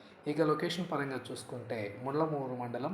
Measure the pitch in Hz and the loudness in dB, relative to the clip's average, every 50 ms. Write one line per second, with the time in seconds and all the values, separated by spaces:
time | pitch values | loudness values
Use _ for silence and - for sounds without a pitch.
0 | - - - - - 147 147 151 160 151 151 156 175 170 170 180 175 - 160 139 | -20 -20 -16 -8 -4 0 4 4 6 6 6 4 2 0 0 0 -2 0 0 0
1 | 139 139 135 127 - - 127 - - - 135 120 110 120 120 110 101 101 107 113 | 0 0 -2 -4 -4 -6 -8 -8 -8 -8 -8 -8 -4 -4 -2 -2 -2 -4 -4 -4
2 | 127 135 139 151 160 156 151 139 135 127 127 123 120 117 120 120 135 165 | -4 0 2 4 4 4 2 0 -2 -2 -2 -2 -4 -2 -2 -2 -2 -2